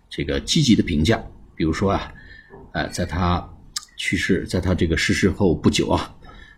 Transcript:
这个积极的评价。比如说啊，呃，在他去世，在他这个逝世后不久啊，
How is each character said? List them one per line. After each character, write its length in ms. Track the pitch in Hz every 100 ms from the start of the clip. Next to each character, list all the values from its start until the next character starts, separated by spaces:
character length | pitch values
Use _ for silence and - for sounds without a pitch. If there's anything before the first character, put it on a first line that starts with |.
| _
这 140 | -
个 160 | 71 69
积 220 | - 170
极 140 | 135 98
的 80 |
评 200 | 92 78
价。 160 | 107 110 - - - -
比 80 |
如 100 | 80
说 180 | 78 98
啊， 220 | 95 - - - - - - -
呃， 140 | 82 -
在 140 | -
他 400 | 90 90 90 87 - - - - - -
去 180 | - 95
世， 300 | - 87 -
在 160 | 95
他 140 | 87 85
这 100 | 85
个 100 | 82
逝 160 | -
世 200 | - 98
后 240 | - 98 76
不 160 | -
久 180 | - -
啊， 260 | 87 - - - - -